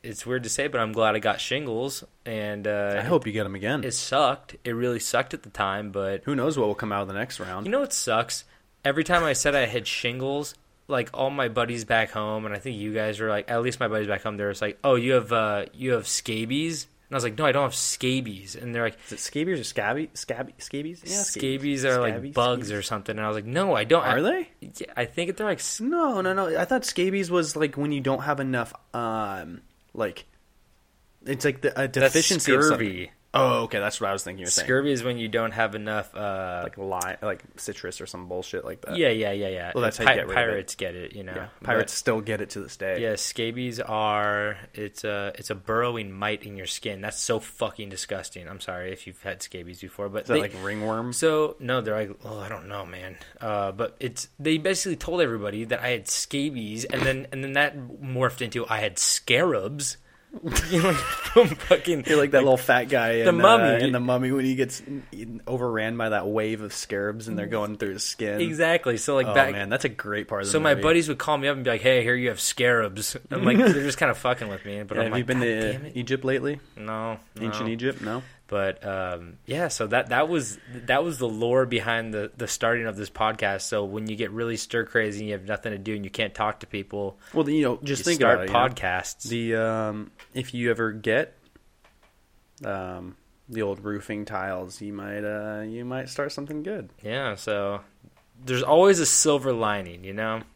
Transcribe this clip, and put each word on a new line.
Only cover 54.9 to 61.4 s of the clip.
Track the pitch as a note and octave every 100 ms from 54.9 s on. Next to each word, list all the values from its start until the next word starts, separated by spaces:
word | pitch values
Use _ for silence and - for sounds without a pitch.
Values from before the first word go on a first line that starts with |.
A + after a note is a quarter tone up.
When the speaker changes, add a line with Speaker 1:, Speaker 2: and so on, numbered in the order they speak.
| D#3+
Speaker 1:
told | - F3
everybody | C#3+ A2+ G2+ G#2+ A2+
that | A#2+
I | B2
had | A#2+ -
scabies, | - - C#3+ D3 C3 G#2+ A2 B2+
and | B2+
then, | C3 C3 C3
and | C3+
then | C3+
that | C#3 D3 C#3+
morphed | B2 - C3+ B2+ B2+ B2+
into | A#2+ A#2+ A2+
I | A2
had | G#2+ -
scarabs. | - - - B2 F3 A#2 G2 C#3+ C#3 -
<laughs> | - _ _ D#4+ E3+ - D#3+
You | F3
know, | F#3
from | D#3 - - - A3+